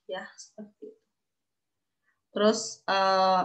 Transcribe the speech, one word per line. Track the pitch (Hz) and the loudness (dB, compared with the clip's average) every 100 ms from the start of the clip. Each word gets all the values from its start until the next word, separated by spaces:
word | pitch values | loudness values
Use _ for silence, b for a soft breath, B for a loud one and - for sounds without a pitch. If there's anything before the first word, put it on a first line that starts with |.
| - | -14
ya, | 185 190 | -12 -12
seperti | - - - 208 _ - | -20 -20 -20 -20 _ -20
itu. | - _ _ _ _ _ _ _ _ _ _ _ _ _ | -20 _ _ _ _ _ _ _ _ _ _ _ _ _
Terus, | - 208 - - - - | 0 2 2 -6 -10 -2
eh, | 196 190 190 190 185 | 0 2 2 4 2